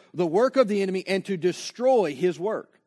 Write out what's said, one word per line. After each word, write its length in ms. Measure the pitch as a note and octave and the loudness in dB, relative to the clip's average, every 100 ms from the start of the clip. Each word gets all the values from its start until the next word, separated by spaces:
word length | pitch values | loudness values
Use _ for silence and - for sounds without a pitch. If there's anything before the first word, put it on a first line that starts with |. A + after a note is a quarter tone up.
| _ | _
the 140 | C#3+ F3 | -4 0
work 300 | F3 B3+ C4+ | 2 2 2
of 120 | A3 | 2
the 140 | G3+ | 2
enemy 220 | F#3+ F#3 F3+ | 0 -4 -2
and 180 | F#3+ F3+ | -4 -2
to 120 | F#3 | -2
destroy 760 | F3 - - - B3+ B3+ E3+ | -2 -4 -10 -2 2 4 2
his 240 | B2+ F3+ D3+ | 0 -2 0
work. 320 | G3 F3 - _ | -4 -4 -8 _